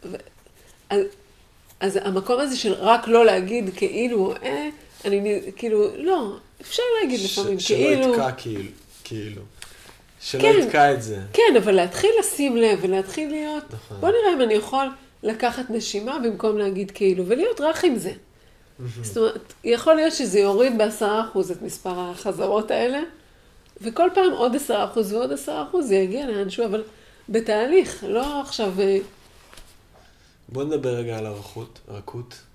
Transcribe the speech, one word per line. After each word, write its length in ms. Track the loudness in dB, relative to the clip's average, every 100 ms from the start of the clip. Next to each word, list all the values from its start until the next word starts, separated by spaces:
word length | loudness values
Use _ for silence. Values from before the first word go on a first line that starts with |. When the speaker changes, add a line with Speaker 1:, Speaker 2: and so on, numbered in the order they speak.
| -14
Speaker 1:
ו-, 100 | -16 -16 _ _ _ -20 _ _
אז, 120 | -2 -2 -6 _ _ _ _ _ -6
אז 200 | -2 -2
המקום 380 | -2 -4 0 0
הזה 160 | 0 -2
של 180 | -2
רק 340 | 0 4 4 6
לא 180 | 6 6
להגיד 440 | 6 0 -4 -4 -2
כאילו 420 | -4 -2 -2 0 0
או 80 | -2
אה, 260 | -6 -6 -6 -12 -20 -10 -2
אני 140 | -2
נ-, 320 | 0 -2 -4 -8
כאילו, 320 | -2 2 2 0
לא, 380 | 0 0 -2 -8 -18 _
אפשר 220 | -8 -2 0 2
להגיד 180 | 0 -2
Speaker 2:
ש-, 180 | -2 -2
Speaker 1:
לפעמים 200 | -2 -2
Speaker 2:
שלא 180 | 0 2
Speaker 1:
כאילו. 360 | 4 4 4
Speaker 2:
יתקע 180 | 2 0
כאילו, 380 | -4 -8 -8 -10 -16 -20 -20
כאילו. 380 | -14 -12 -12 -14 -18 -20 -20 -20 -20 -20 _ _
שלא 200 | -10 2
Speaker 1:
כן. 180 | 4 6
Speaker 2:
יתקע 300 | 4 6 6
את 80 | 4
זה. 160 | -2 -8 -4
Speaker 1:
כן, 200 | 4 6 6
אבל 140 | 6 4
להתחיל 340 | 2 2 2 4
לשים 380 | 2 0 0 4
לב 220 | 4 4
ולהתחיל 480 | 2 0 -2 -6 -6
להיות, 340 | -6 -6 -8 -10
Speaker 2:
נכון. 240 | -16 -16 -4
Speaker 1:
"בוא 100 | 0
נראה 240 | 2 2
אם 80 | 2
אני 120 | 2
יכול 320 | 2 0 -2 -2 -6 -20 _
לקחת 460 | -6 -2 -2 -2 -6
נשימה 500 | -6 -4 -6 -6 -4
במקום 340 | -4 -2 -2 0
להגיד 340 | -2 -2 -6
כאילו", 360 | 0 0 2 0
ולהיות 340 | 0 0 0
רך 220 | -2 0
עם 120 | 0 0
זה. 140 | -4 -12 -18 _ _ _ _ _
Speaker 2:
מהמם. 120 | -12 -10
Speaker 1:
זאת 140 | -8 0
אומרת, 360 | 0 -2 -14 -12
יכול 300 | -2 0 4 4
להיות 180 | 4
שזה 260 | 0 0 2
יוריד 380 | 4 4 2 4
בעשרה 480 | 0 0 -2 0 -2
אחוז 220 | -2 -4
את 100 | -4
מספר 320 | -10 -10 -8 -6
החזרות 720 | -8 -8 -8 -4 0 0 0
האלה, 280 | -2 0 -2 -6 -12 _ _ _ _ _ -12
וכל 260 | -10 2 2
פעם 180 | 4 2
עוד 240 | 4 0 0
עשרה 280 | 0 -2 0
אחוז 280 | -2 -2
ועוד 180 | -2 -2
עשרה 320 | -4 -6 -6 -2
אחוז 180 | -2 2
זה 80 | 2
יגיע 320 | 2 -2 -4
לאנשהו, 380 | -4 -4 -2 -2
אבל 180 | -2 -6 -14 -20 -20 -4
בתהליך, 720 | -4 0 0 4 4 2 -4 -4
לא 340 | -2 -2 -4
עכשיו, 320 | -6 -4 -4 0
אה, 160 | 0 0 -2 -16 -20 -20 -20 -20 -20 -20 _ -20 _ _ _ _ -14
Speaker 2:
בוא 140 | -8
נדבר 260 | -4 -2 -2 -4
רגע 220 | -6 -8
על 80 | -8
הרכות, 540 | -10 -14 -16 -16 -18 -18
רכות. 460 | -16 -14 -14 -14 -20 -20